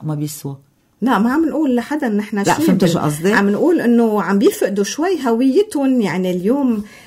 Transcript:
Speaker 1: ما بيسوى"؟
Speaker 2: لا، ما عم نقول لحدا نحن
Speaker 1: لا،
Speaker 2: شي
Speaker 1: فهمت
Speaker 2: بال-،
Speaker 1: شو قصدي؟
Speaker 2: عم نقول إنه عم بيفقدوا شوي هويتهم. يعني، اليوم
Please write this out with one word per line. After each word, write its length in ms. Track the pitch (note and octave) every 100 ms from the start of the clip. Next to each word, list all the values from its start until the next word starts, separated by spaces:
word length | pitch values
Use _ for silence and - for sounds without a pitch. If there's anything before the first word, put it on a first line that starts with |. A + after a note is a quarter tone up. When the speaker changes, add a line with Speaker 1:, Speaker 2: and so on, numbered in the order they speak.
Speaker 1:
ما 120 | D#3
بيسوى"؟ 440 | D3+ D3 - C#3+ C#3 _ _ _ -
Speaker 2:
لا، 160 | A#3+ G#3+
ما 140 | A#3
عم 160 | C#4+ D#4+
نقول 280 | C#4 D4+ A#3+
لحدا 320 | A#3 D4 B3+
نحن 280 | G#3 G#3+ G3+
Speaker 1:
لا، 60 |
Speaker 2:
شي 180 | G3 -
Speaker 1:
فهمت 220 | D#4+ F#3
Speaker 2:
بال-، 60 | F3+
Speaker 1:
شو 80 | -
قصدي؟ 340 | D3 D3 F3
Speaker 2:
عم 180 | G3+ G3+
نقول 300 | G#3 C#4+ E4
إنه 420 | A#3 A#3 A3+ G#3
عم 160 | F3 G3
بيفقدوا 460 | D4 - G3 G3+
شوي 440 | G3+ - F4 F4 B3
هويتهم. 720 | A3+ C4+ C#4 G#4+ D4+ C4+ B3+
يعني، 300 | G3 F3 F#3
اليوم 540 | F3+ F#3 C#4+ C4 A3 G#3 -